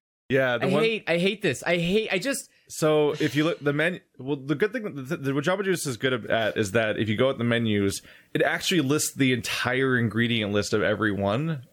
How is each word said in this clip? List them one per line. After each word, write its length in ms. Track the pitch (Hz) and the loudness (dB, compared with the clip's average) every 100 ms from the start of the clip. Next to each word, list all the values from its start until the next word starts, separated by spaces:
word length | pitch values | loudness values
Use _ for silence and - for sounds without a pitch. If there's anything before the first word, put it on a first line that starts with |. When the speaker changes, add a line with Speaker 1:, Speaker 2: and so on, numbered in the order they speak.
| _ _ - | _ _ -2
Speaker 1:
Yeah, 280 | 135 131 120 | 0 2 0
the 80 | - | 2
Speaker 2:
I 40 | |
Speaker 1:
one 120 | - | 2
Speaker 2:
hate, 220 | 226 220 - | 2 0 -2
I 120 | 170 | 0
hate 240 | 190 214 | 0 0
this. 200 | 170 123 | -2 -2
I 140 | - 175 | 0 0
hate, 320 | 170 208 220 | 2 0 0
I 80 | 190 | -2
just 300 | 247 269 - _ - | -2 -4 -6 _ -16
Speaker 1:
So 420 | - 156 151 147 147 | -2 2 4 2 2
if 160 | 151 143 | 0 0
you 80 | |
look 140 | 156 - | 0 0
the 120 | 143 | -2
menu, 260 | 147 165 185 _ - | 0 0 -2 _ -14
well, 180 | 127 147 | -6 -6
the 180 | 135 | -2
good 180 | 147 208 | -2 -2
thing 120 | 240 | -2
that 240 | 208 143 127 | -8 -10 -8
the, 80 | 160 | -6
the, 160 | 135 | -4
what 100 | 139 | -2
Jamba 180 | 151 190 | 0 -2
Juice 240 | 196 175 147 | 0 -2 -2
is 120 | 113 | -2
good 260 | 131 127 - | -2 -2 0
at 260 | 113 107 - | 0 0 0
is 160 | 104 | 0
that 260 | 113 110 101 | 0 0 0
if 80 | 110 | -2
you 80 | 107 | 0
go 100 | 131 | 0
at 80 | - | 0
the 80 | |
menus, 560 | 120 117 113 104 98 - - - _ | 0 0 2 2 0 -2 -10 -20 _
it 80 | 151 | -2
actually 400 | 147 165 - 180 | 0 -2 0 0
lists 320 | 135 147 - | 2 2 0
the 200 | - 131 | 0 2
entire 640 | 123 - - 123 127 135 123 | 2 -2 -4 -2 0 2 2
ingredient 520 | 117 107 117 117 104 | 2 2 2 2 0
list 180 | 104 104 | 0 2
of 80 | 110 | 2
every 300 | 90 104 107 | 2 2 2
one 520 | 98 98 113 160 147 - | 2 0 0 -2 -4 -8